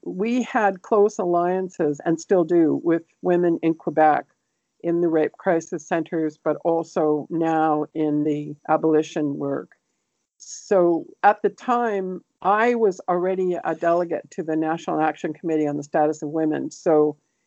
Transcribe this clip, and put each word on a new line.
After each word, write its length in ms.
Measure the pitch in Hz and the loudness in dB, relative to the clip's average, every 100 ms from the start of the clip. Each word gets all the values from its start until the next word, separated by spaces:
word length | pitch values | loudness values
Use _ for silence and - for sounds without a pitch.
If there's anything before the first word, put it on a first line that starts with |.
we 400 | - 180 220 247 | -12 -6 -2 -2
had 380 | 226 254 208 190 | -2 0 0 -2
close 360 | - 220 202 220 | 0 4 4 2
alliances, 840 | 180 175 175 185 185 - 160 147 - | 0 0 2 -2 -4 -2 -2 -2 -2
and 140 | 165 | -2
still 240 | - 190 | 2 2
do, 380 | 160 175 160 139 | 4 4 4 2
with 200 | 165 165 - _ | 0 -2 -2 _
women 360 | 180 175 175 165 | 0 2 2 2
in 100 | 160 | 0
Quebec 520 | 160 - 156 156 143 - _ _ _ _ _ | -2 -2 2 4 2 -4 _ _ _ _ _
in 200 | 170 170 | -4 0
the 80 | 175 | 0
rape 240 | 160 151 - | 2 0 -2
crisis 480 | - 165 156 170 - | -2 -2 -2 -10 -4
centers, 540 | 170 165 170 156 151 | -4 -4 -4 -4 -4
but 140 | - 147 | -4 -2
also 640 | - 165 160 - 156 151 - | -2 -2 -2 -2 0 0 -2
now 560 | 165 165 160 160 151 151 | -2 0 0 2 0 -2
in 300 | 156 151 147 | -4 -2 0
the 320 | 151 147 147 147 - | 0 -2 -6 -12 -2
abolition 680 | 156 160 156 156 - 151 143 | 0 2 2 0 -4 -4 -4
work. 380 | 139 135 - _ _ _ _ _ _ _ | -6 -6 -8 _ _ _ _ _ _ _
So 680 | - - - 202 175 170 - - | -20 -20 0 2 4 2 -4 0
at 200 | 202 208 | 2 2
the 80 | 202 | -2
time, 720 | 208 - 240 240 202 190 185 - _ | -4 -2 -2 -2 -4 -4 -8 -14 _
I 340 | 185 208 233 240 | 0 2 2 2
was 260 | 220 185 - | 0 0 -2
already 480 | 180 180 190 185 175 | -2 0 0 -2 -2
a 140 | - 160 | -4 -2
delegate 560 | 170 170 175 165 - | 0 0 0 -6 -8
to 120 | - | -10
the 120 | 160 160 | -4 -2
National 460 | 156 160 - 156 | -2 -4 -4 -2
Action 320 | 156 151 165 | -2 -2 -8
Committee 340 | 151 165 160 151 | -8 -4 -2 -2
on 80 | 143 | -4
the 80 | |
Status 380 | 147 160 151 151 | -4 0 0 -2
of 80 | 151 | -6
Women. 420 | 160 156 147 135 | -4 -2 -2 -6
So 460 | - - 156 151 147 _ _ | -6 2 2 2 -2 _ _